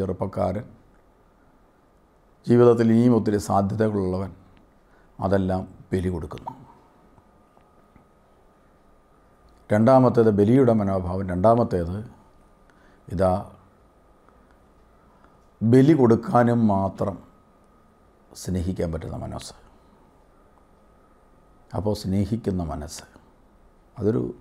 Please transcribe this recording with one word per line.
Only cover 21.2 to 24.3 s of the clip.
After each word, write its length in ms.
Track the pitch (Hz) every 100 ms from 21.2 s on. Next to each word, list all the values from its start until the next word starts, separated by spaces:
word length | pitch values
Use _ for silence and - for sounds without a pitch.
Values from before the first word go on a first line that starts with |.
| _ _ _ _ _
അപ്പോൾ 240 | - 101 104
സ്നേഹിക്കുന്ന 600 | 92 98 101 113 101 92 80
മനസ്സ്, 340 | 76 76 - - - _ _ _ _ _ _ _ -
അതൊരു, 260 | 98 123 123